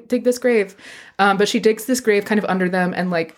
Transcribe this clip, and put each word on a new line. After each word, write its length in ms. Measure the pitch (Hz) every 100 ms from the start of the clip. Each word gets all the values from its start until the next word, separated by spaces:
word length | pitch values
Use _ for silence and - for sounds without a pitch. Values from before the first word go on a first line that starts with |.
| -
dig 160 | 247
this 160 | 247 247
grave. 380 | 247 226 190 - - - - -
Um, 180 | 196 190
but 100 | 202
she 100 | 240
digs 280 | 214 220 -
this 120 | 254
grave 240 | 220 202
kind 140 | 202 214
of 60 | -
under 200 | 185 180
them 260 | 185 180 -
and, 140 | 180
like, 240 | 170 165